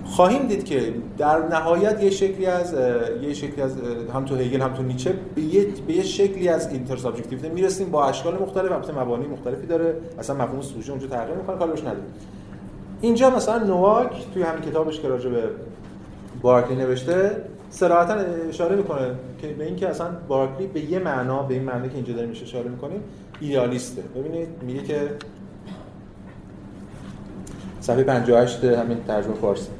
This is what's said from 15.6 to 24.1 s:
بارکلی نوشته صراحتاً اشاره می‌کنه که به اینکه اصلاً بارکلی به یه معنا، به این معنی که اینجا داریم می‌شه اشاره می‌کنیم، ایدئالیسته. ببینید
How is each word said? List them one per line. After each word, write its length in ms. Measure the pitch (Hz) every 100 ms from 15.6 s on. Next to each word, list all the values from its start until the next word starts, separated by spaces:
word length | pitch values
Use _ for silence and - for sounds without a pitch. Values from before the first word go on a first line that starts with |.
| - - - - - - - 123
بارکلی 340 | 123 123 123 131
نوشته 680 | 131 127 127 175 196 214 - - -
صراحتاً 460 | - 180 170 175 214 185 170 165
اشاره 260 | 151 175 202
می‌کنه 360 | 185 147 127 127 - -
که 60 | 151
به 180 | 147 156
اینکه 240 | 180 185
اصلاً 180 | 151 170 175 -
بارکلی 400 | 135 135 135 190
به 120 | 156
یه 200 | 147 170
معنا، 440 | 156 131 127 135
به 100 | 135
این 100 | 127
معنی 260 | 131 123 127
که 60 | 135
اینجا 180 | 120
داریم 160 | 117 117
می‌شه 140 | 113
اشاره 260 | 120 127 120
می‌کنیم، 300 | 123 139 196 208 - - -
ایدئالیسته. 600 | 151 139 120 123 - 127
ببینید 460 | -